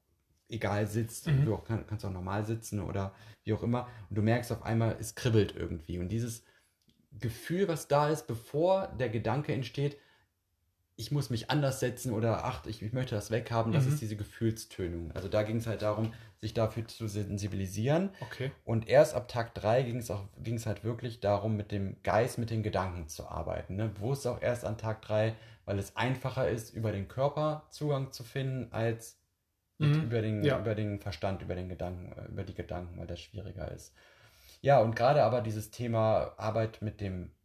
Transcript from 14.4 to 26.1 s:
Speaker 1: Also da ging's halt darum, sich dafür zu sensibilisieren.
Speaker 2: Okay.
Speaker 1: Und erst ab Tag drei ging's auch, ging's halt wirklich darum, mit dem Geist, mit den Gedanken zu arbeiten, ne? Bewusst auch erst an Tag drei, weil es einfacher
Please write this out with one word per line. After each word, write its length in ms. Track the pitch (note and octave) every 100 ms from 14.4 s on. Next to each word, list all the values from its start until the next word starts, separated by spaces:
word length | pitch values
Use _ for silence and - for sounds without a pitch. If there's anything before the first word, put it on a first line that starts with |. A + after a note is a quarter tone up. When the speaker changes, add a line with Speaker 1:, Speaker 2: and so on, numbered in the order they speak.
| A2+ A2 - - F2+ E2+ E2
Speaker 1:
Also 160 | - F#2
da 160 | G#2+
ging's 240 | G#2+ A2+ A2
halt 160 | G2+
darum, 280 | G#2+ G#2+ A2+ - - -
sich 140 | A2 A#2+
dafür 320 | A2 A#2 A2
zu 200 | - A2+
sensibilisieren. 1040 | G2+ G2+ G2+ G2+ G2 F#2+ G2 B2 D#3+ F#3+ -
Speaker 2:
Okay. 300 | - - C3+ - -
Speaker 1:
Und 220 | A2+ -
erst 260 | B2+ D#3
ab 140 | - -
Tag 260 | A#2+ A2+
drei 300 | - G2+ B2
ging's 260 | A#2+ B2 A2
auch, 140 | G2 G2 -
ging's 240 | A2 A#2 A2
halt 180 | G2
wirklich 360 | A2 A#2+ B2 A2+
darum, 360 | G2 A#2 A2 G#2
mit 160 | G2+
dem 260 | G#2 F#2+ -
Geist, 380 | G2 G#2 B2+ -
mit 100 | A2+
den 140 | A2+
Gedanken 440 | G#2 F#2+ F#2 F2 D2+
zu 200 | - E2+
arbeiten, 480 | E2 E2 E2 - F#2
ne? 140 | A2
Bewusst 360 | F#2+ A2 C#3 A#2+
auch 160 | -
erst 240 | A#2 A#2+ G2
an 140 | A2
Tag 240 | A2+ A2
drei, 320 | - G#2+ A2 A2+ - - -
weil 120 | G2+
es 180 | G2 -
einfacher 540 | B2